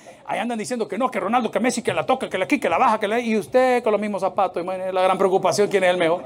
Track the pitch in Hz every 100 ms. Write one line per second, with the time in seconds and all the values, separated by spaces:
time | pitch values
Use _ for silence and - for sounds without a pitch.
0 | - - - 175 226 254 285 247 208 196
1 | 254 233 185 240 220 190 240 240 208 175
2 | 147 262 208 190 185 277 185 170 247 214
3 | 202 226 233 220 147 254 254 247 233 208
4 | 208 196 185 202 185 185 175 185 190 185
5 | 185 190 196 185 175 151 202 190 185 180
6 | 165 175